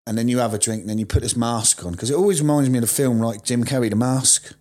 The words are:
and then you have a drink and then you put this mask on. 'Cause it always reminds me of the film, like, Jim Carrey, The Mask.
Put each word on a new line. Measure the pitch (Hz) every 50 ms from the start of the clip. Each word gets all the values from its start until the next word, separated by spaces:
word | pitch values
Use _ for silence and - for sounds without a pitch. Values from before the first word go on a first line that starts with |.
| _
and | - 107 113
then | 117 123
you | 123 123
have | 120 113 107
a | 104
drink | - 113 110 110
and | 87 104
then | 107 110
you | 110
put | 110 - - 117
this | 117 -
mask | 120 117 117 117 113 104 - - - -
on. | 90 87
'Cause | - - 117
it | 143
always | 160 190 208 190 147
reminds | 151 151 147 147 139 127
me | 131 123
of | 117
the | 110
film, | - - 143 127 120 113
like, | 113 117 110 104 -
Jim | - 123 120 117
Carrey, | 120 139 131 120 110
The | 104
Mask. | 107 123 127 131 131 127 - - - - - - -